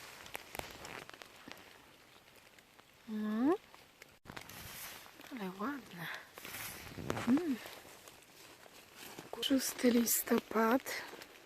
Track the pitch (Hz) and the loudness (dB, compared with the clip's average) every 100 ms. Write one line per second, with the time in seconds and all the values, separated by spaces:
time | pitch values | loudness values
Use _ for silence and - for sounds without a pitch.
0 | - - - - - - - - 107 120 | -14 -16 -14 -14 -12 -10 -10 -10 -12 -12
1 | - - - - - - - - - - | -12 -14 -16 -16 -16 -16 -16 -20 -20 -20
2 | - - - - - - - - - - | -20 -20 -20 -20 -20 -20 -20 -20 -20 -20
3 | - 214 214 214 262 381 - - - - | -6 -2 0 4 4 4 0 -20 -20 -20
4 | - - - - - - - - - - | -20 -20 -14 -12 -12 -14 -12 -12 -12 -12
5 | - - - 262 190 190 214 285 196 185 | -16 -16 -10 -6 -4 -2 -2 -4 -8 -8
6 | 165 - - - - - - - - - | -8 -8 -10 -14 -12 -10 -8 -10 -10 -8
7 | - - - 269 349 233 - - - - | -4 0 4 6 4 -2 -4 -14 -16 -18
8 | - - - - - - - - - - | -20 -20 -20 -20 -20 -20 -20 -20 -20 -16
9 | - - - - 240 269 - - 247 233 | -16 -14 -12 -2 4 4 4 4 6 8
10 | 226 - - 233 - 214 226 254 - - | 6 2 4 2 4 4 6 6 4 -6
11 | - - - - | -8 -12 -16 -18